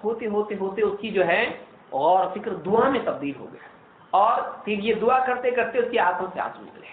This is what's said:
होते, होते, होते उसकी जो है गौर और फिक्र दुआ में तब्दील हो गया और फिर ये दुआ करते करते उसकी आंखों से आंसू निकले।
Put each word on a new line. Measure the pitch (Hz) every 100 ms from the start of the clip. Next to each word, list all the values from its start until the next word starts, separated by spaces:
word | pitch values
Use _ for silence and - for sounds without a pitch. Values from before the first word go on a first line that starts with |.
होते, | 208 226 226
होते, | 208 208
होते | 196 196 190
उसकी | 208 196 220
जो | 185
है | 170 185 240 - - - -
गौर | - 151 185
और | 180
फिक्र | 208 214
दुआ | 175 156 226 269
में | 240
तब्दील | - - 143
हो | 135
गया | 107 - - - - - - 185
और | 214 247 - -
फिर | - 208
ये | 214
दुआ | 208 220 262 262
करते | 247 247
करते | 240 226 247
उसकी | 226 226
आंखों | 180 180 185
से | 147
आंसू | 113 -
निकले। | 95 - -